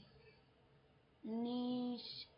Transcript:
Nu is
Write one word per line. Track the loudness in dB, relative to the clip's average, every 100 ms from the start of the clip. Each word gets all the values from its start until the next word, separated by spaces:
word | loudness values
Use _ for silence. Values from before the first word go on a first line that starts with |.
| -14 -20 -20 -20 -20 -20 -20 -20 -20 -20 -20 -10
Nu | -2 0 2 2 2 2 0
is | -2 -6 -10 -12